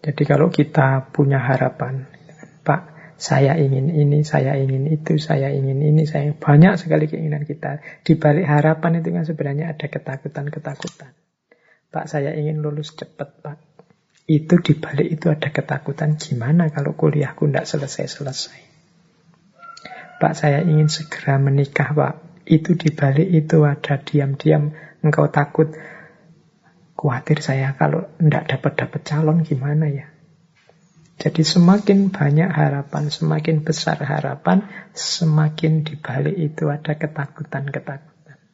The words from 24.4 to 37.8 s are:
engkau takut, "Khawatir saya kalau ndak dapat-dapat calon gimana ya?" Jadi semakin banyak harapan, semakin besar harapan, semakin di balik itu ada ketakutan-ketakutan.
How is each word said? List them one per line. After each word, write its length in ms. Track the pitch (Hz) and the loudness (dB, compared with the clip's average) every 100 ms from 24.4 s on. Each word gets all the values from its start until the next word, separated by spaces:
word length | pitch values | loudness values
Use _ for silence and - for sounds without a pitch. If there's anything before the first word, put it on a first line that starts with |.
| 156 156 147 151 - _ 151 | 2 2 0 -6 -20 _ 0
engkau 240 | 147 147 | 2 2
takut, 400 | - 147 - 156 - - - - _ _ _ _ _ _ _ _ - | 2 -2 0 0 -2 -18 -20 -20 _ _ _ _ _ _ _ _ -4
"Khawatir 460 | 147 127 - 151 | -4 -4 -2 -2
saya 320 | - 135 135 139 | 0 -2 -2 0
kalau 320 | 151 151 185 - | 0 0 -6 2
ndak 280 | 156 - - | 2 2 -2
dapat-dapat 520 | 143 - - 127 - - | -2 -2 -2 -6 -8 -6
calon 400 | 151 156 165 160 | -2 2 2 0
gimana 440 | 139 139 151 156 | -2 -2 0 0
ya?" 180 | 139 - _ _ _ _ _ _ _ _ _ _ _ | -4 -10 _ _ _ _ _ _ _ _ _ _ _
Jadi 240 | 147 165 156 | -2 0 2
semakin 680 | 180 175 202 208 196 196 | 6 6 6 4 4 2
banyak 360 | - 143 147 175 | 0 2 2 2
harapan, 640 | 147 147 139 139 147 147 | 2 0 0 -6 -6 -6
semakin 480 | - 113 156 160 156 | -2 -2 -2 0 -2
besar 400 | 156 156 - 156 | -2 -4 -2 -4
harapan, 640 | 135 147 139 135 - 185 208 - - | -4 -4 -6 -4 2 2 0 -18 -20
semakin 920 | - - - 165 151 156 156 160 160 151 | -12 -8 -2 2 2 2 0 0 0 -2
di 120 | 143 | -8
balik 360 | - 135 143 | -8 -4 -2
itu 360 | 180 151 151 156 | -2 -4 -2 -4
ada 280 | 147 151 151 | -4 -6 -6
ketakutan-ketakutan. 1400 | 156 156 143 - 147 139 139 143 | -6 -8 -10 -10 -10 -8 -8 -8